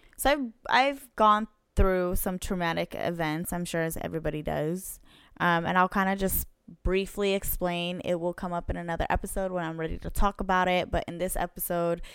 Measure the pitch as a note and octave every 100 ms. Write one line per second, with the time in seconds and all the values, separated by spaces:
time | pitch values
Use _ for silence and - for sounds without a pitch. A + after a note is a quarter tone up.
0 | _ - C4 D4 A#3+ - - B3 C#4 C#4
1 | - - G#3+ G#3 A3 _ _ - F#3+ F#3
2 | F3+ F#3 G3+ F#3 - F#3 E3+ E3+ E3+ -
3 | - E3+ D#3 D#3 F3+ F3 F3 E3+ E3 E3
4 | - D#3+ D#3 D3+ D#3 D3+ D3+ F#3 - -
5 | - - - - F3 E3+ E3 F#3 F#3 G3+
6 | F#3+ G3 F#3+ - - _ - E3+ F3 F#3+
7 | F#3+ - G3+ G3 - - F3 F3 F3 F3+
8 | - F3 F3 F3 F#3 E3+ - F3 E3+ E3
9 | - F#3 G3+ G3 F#3+ F3+ D#3+ E3 D#3+ E3+
10 | - - G3+ - F#3+ F#3 F3+ F3+ - E3+
11 | - E3+ F#3 - F3 - - F3 E3+ E3+
12 | -